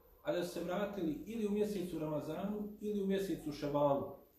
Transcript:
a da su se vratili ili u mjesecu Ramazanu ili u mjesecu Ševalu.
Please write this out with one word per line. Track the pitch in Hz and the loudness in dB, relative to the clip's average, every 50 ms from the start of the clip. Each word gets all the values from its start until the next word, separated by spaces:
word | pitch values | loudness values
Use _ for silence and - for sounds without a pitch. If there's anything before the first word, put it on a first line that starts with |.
| - - - - - | -20 -20 -20 -6 -2
a | 151 160 | -2 0
da | 175 175 | 0 0
su | 175 | -2
se | - 175 165 | -4 -4 -4
vratili | 175 190 202 208 196 - 196 170 151 143 - - | -2 0 0 0 -2 -2 0 0 0 0 -2 -4
ili | 208 233 226 208 | -6 -2 0 0
u | 202 | 2
mjesecu | 202 208 208 - 185 185 160 - 160 156 | 2 2 2 2 0 -2 -2 -2 -2 -2
Ramazanu | 156 156 151 147 - 156 156 175 196 208 208 214 208 - - - | -2 0 0 -2 -2 -2 -4 -2 -2 -2 -2 -2 -4 -6 -6 -6
ili | 214 208 208 202 190 | -2 -2 0 2 2
u | |
mjesecu | 190 196 190 - - 160 147 - 151 143 | 2 2 2 2 0 -2 -2 -2 -4 -4
Ševalu. | - 151 143 143 143 147 143 139 - - - - - - - _ | -2 -2 0 4 4 6 6 4 4 2 -2 -6 -10 -16 -20 _